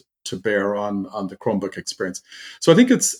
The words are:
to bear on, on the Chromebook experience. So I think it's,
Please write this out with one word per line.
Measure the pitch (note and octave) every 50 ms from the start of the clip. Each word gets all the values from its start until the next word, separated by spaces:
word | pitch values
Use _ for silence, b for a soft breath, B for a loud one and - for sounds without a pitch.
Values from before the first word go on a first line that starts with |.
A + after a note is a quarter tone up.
| - _ _ _ -
to | - -
bear | F#2 - A2 G#2 G2+ G2 G2+ G#2
on, | G#2 G#2 G#2 G2+ G2 F#2+ -
on | G#2+ G#2 F#2+
the | F2+ G2
Chromebook | - - A#2 G#2+ F#2+ G2+ F#2+ -
experience. | F2+ - - - - G2+ F#2 F#2 - B B B B B B B B
So | - E3+
I | E3
think | G#3 B3+ B3+
it's, | B3 F3 - - -